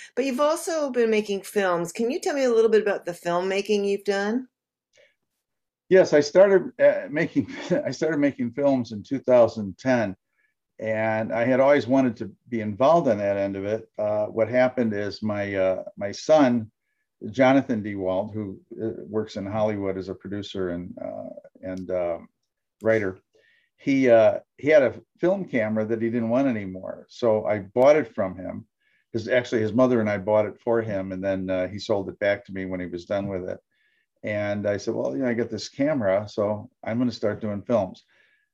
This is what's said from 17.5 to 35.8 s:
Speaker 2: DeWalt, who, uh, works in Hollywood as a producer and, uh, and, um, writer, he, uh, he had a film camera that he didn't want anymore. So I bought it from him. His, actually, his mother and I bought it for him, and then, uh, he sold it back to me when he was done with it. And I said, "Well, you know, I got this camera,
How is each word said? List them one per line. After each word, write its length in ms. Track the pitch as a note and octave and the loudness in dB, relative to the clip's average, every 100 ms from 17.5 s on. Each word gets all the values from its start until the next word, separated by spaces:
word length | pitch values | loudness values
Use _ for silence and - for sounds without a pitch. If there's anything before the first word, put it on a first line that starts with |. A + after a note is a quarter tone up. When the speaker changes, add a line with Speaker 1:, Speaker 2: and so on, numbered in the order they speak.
| C#3 - A2 | 4 2 -4
Speaker 2:
DeWalt, 500 | G#2 G2 F#2 F#2 G#2+ | -4 -4 -2 -2 -4
who, 260 | G#2+ G2+ - _ - | -6 -8 -10 _ -8
uh, 100 | A2+ - - | -8 -8 -6
works 280 | G#2+ G#2+ G#2 | -6 -6 -8
in 100 | G2 | -6
Hollywood 500 | A2 G#2+ G2+ G2 F#2+ | -2 -2 0 -4 -4
as 140 | F#2 | -8
a 60 | F#2 | -10
producer 540 | G2 G2+ G2 G2 F2+ | -10 -10 -8 -6 -4
and, 220 | F2 F2+ - | -6 -10 -12
uh, 300 | - G1+ - - - _ | -12 -12 -14 -16 -20 _
and, 300 | F#2 F#2 F2+ | -12 -10 -6
um, 360 | F2+ F2 E2 - _ _ _ _ _ | -4 -4 -6 -12 _ _ _ _ _
writer, 380 | A2 A2 G2 F#2 _ _ _ _ _ _ | 0 0 -2 -8 _ _ _ _ _ _
he, 320 | C#3+ C3+ B2+ | -2 2 6
uh, 300 | A2+ G#2+ G2+ - - | 6 6 2 -6 -6
he 120 | C3+ | 4
had 120 | D3+ | 4
a 180 | A#2+ A2+ - _ | 4 0 -14 _
film 260 | E3+ G3 F3+ | 0 0 -2
camera 400 | B2 G#2+ A2 A2 | -2 0 -2 -2
that 160 | A2+ | -2
he 80 | A2+ | -2
didn't 220 | A#2+ A2+ | -2 0
want 160 | B2 C#3 | 0 0
anymore. 580 | A2 F#2+ F#2 - - - | -2 -6 -10 -10 -12 -16
So 360 | - A#2 G#2+ G#2+ | -2 2 2 0
I 140 | G#2 | -4
bought 360 | F#2+ A#2+ C#3 D3+ | -2 4 6 6
it 200 | B2 - | 2 -4
from 200 | F#2+ F#2 | -6 -6
him. 300 | F2+ G2+ - _ _ _ _ | -10 -12 -16 _ _ _ _
His, 140 | A2+ G#2 | -8 0
actually, 340 | B2 A#2+ A#2+ | 0 0 -2
his 100 | A2 | 0
mother 300 | A2 B2+ A#2+ | 2 4 4
and 80 | G#2 | 0
I 80 | G2+ | -2
bought 300 | F#2+ G#2+ G#2 | 2 2 2
it 120 | - | -4
for 220 | A#2+ A#2 | -2 0
him, 300 | A2 F#2+ F#2+ | 0 -6 -6
and 120 | F#2 | -4
then, 240 | G2 F#2+ F#2 | -4 -2 -2
uh, 200 | F#2 F2+ | -4 -4
he 100 | G2+ | -6
sold 320 | - G2+ F#2 | -2 -2 -2
it 80 | - | -2
back 260 | G2+ G2+ - | -2 -2 -4
to 80 | |
me 120 | F#2+ F#2 | -10 -6
when 140 | F#2 | -6
he 80 | F2 | -8
was 180 | F2 F2 | -10 -6
done 220 | G2+ G2 | -6 -4
with 200 | F#2 F2+ | -6 -8
it. 120 | F#2+ _ _ _ _ _ _ | -10 _ _ _ _ _ _
And 440 | G#2+ G#2 G#2 G#2 G2+ | -6 -4 -4 -2 -2
I 100 | G2+ | -2
said, 180 | - A2+ | -4 -4
"Well, 200 | B2+ C3+ | -4 -2
you 60 | |
know, 80 | B2+ | -2
I 60 | A#2 | -2
got 160 | A#2 | -2
this 180 | G#2+ - | -6 -10
camera, 580 | - | -4